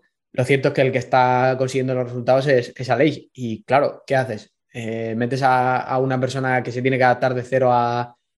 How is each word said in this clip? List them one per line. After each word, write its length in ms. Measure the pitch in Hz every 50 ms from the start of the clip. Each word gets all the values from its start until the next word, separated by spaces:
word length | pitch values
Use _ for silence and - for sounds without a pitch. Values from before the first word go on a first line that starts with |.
| _ _ _ _ _ _ -
lo 120 | - 123
cierto 240 | - 139 135 127 143
es 40 | 139
que 80 | 151
el 100 | 131 131
que 60 | 117 127
está 560 | 120 - - 127 127 127 127 123 127 131 127
consiguiendo 360 | 127 131 127 139 135 127 131 127
los 100 | 127 123
resultados 420 | 120 123 123 113 123 127 135 135
es, 260 | 151 135 123 120 - -
es 140 | - 127 127
Aleix. 400 | 120 117 151 156 - - - _ _
Y 300 | - 127 113 110 110 -
claro, 400 | - 123 143 139 - - - -
¿qué 100 | - 139
haces? 380 | 131 127 120 107 104 - _ _ _ _ _ -
Eh, 420 | 123 113 110 113 113 113 113 110
metes 260 | 113 120 120 135 131 139
a, 340 | 131 127 127 127 127 127 123
a 160 | - - 131 131
una 200 | 131 135 131 127
persona 440 | 131 127 131 135 131 131 127 127 110
que 80 | 123
se 100 | 117 127
tiene 160 | 123 131 131
que 60 | 123 127
adaptar 300 | 123 123 - 135 127 127
de 100 | 123 120
cero 260 | - 135 127 131 123
a, 440 | 123 120 120 120 120 120 120 - - _ _ _ _